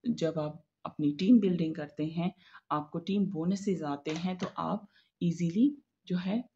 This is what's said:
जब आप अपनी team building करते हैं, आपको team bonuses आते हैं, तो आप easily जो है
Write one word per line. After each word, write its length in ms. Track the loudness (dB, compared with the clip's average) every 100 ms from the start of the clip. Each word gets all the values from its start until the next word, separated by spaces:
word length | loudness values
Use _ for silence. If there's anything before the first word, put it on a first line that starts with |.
| -2
जब 300 | 0 0 -2
आप 260 | -6 -8 _ _ -14
अपनी 260 | -2 -2
team 280 | 2 6 8
building 360 | 8 2 0 -2
करते 300 | -10 -6 -4
हैं, 300 | -2 -4 -6 -20 -20 _
आपको 280 | -4 -4 -8
team 260 | -2 0 0
bonuses 560 | 0 -2 -2 0 -2
आते 300 | -2 -6 -4
हैं, 260 | -4 -4 -4
तो 100 | -6 -4
आप 300 | -4 -4 -6 _ _ _
easily 540 | -2 0 0 2 2 2 _ _ -6
जो 120 | -4
है 320 | -2 -4 -6